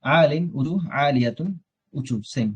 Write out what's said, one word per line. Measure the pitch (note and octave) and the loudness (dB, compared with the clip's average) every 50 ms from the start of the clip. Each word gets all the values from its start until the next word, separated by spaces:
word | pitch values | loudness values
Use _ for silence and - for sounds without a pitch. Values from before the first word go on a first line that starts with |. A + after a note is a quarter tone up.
আলিন, | _ B2+ D3 E3 D#3+ C#3+ D3 D#3+ F3 E3+ - | _ 2 4 6 6 4 4 0 -4 -4 -2
উজু, | C#3 C3 D#3 F3 G3 E3+ B2+ | -4 -2 -2 -2 -2 -4 -4
আলিয়াতুন, | - C3 C#3+ C#3+ C#3 B2+ B2 A#2+ G#2+ - D#3+ G3 G3 E3 _ _ _ _ _ _ - | -2 0 2 2 4 2 2 0 0 -4 -6 -6 -6 -8 _ _ _ _ _ _ -10
উঁচু, | D3 B2+ B2+ B2+ G#2+ G#2+ | -8 -6 -4 -4 -6 -6
সেম। | - - C3 A2+ G#2+ G#2 | -6 -6 -4 -2 -2 -4